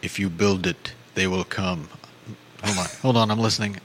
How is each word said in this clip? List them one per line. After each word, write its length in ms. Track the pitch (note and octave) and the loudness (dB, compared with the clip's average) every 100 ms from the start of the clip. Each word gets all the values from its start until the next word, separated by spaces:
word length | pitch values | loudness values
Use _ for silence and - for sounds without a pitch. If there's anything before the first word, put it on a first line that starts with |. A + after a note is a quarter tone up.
If 160 | - - | -8 -4
you 100 | G2 | -4
build 360 | E2+ G2+ G2 | 2 2 4
it, 280 | F2+ E2 - - - | 0 -4 -10 -16 -10
they 120 | - F#2+ | -2 0
will 160 | F#2 | 0
come. 460 | F2 - F#2+ F2 D2+ - - - - G#2+ - - | -2 -2 -2 -2 -6 -16 -20 -20 -18 -18 -20 -8
Hold 140 | G#2+ G2 | -4 -2
on. 80 | F2+ - | -4 0
Hold 160 | C3 A#2 | 4 4
on, 140 | A2 | 4
I'm 80 | G#2+ | 2
listening. 380 | A2+ G#2 G#2+ G2 | 2 0 -4 -6